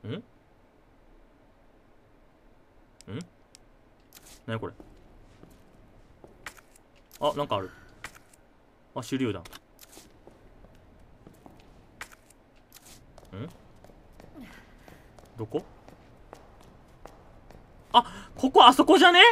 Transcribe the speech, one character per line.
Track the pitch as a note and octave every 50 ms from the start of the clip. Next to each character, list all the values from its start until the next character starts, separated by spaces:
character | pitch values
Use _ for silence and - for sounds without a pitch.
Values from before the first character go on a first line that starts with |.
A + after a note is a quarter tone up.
| - G#2+
ん？ | C3
ん？ | G3 B3 - - - - - - - - - - - - - - - - - - - - - - - - - - - - - - - - - - - - - - - - - - - - - - - - - - - - - - - - - G2 C#3 F3 - - - - - - - - - - - - - - - - - - - - - - - -
な | - A2+
ん |
や | A2
こ | G#2+
れ。 | E2+ - - - - - - - - - - - - - - - - - - - - - - - - - - - - - - - - - - - - - - - - - - - - - - - - - -
あ、 | - D3 -
な | C3+ D3
ん | C#3
か | A2+
あ | G2+
る。 | F#2+ F2+ - - - - - - - - - - - - - - - - - - - - - - - - -
あ、 | C3+ A#2+
手 | - C3+
榴 | C3 C3 A#2 G2
弾。 | F2+ E2+ - - - - - - - - - - - - - - - - - - - - - - - - - - - - - - - - - - - - - - - - - - - - - - - - - - - - - - - - - - - - - - - - - - - - - - - - - - - - - - F#2+
ん？ | A#2+ E3+ - - - - - - - - - - - - - - - - - E4 B3 F3+ - - - - - - - - - - - - - - - - -
ど | - A2
こ？ | - - D#3 G3 - - - - - - - - - - - - - - - - - - - - - - - - - - - - - - - - - - - - - - - - - - - - - -
あ、 | A#3 B3 - - - - - -
こ | - - C4
こ | - - D4
あ | B3 C4
そ | - D#4+
こ | - E4 C#4
じ | D#4
ゃ | F4 F4
ね？ | F4 G4 A#4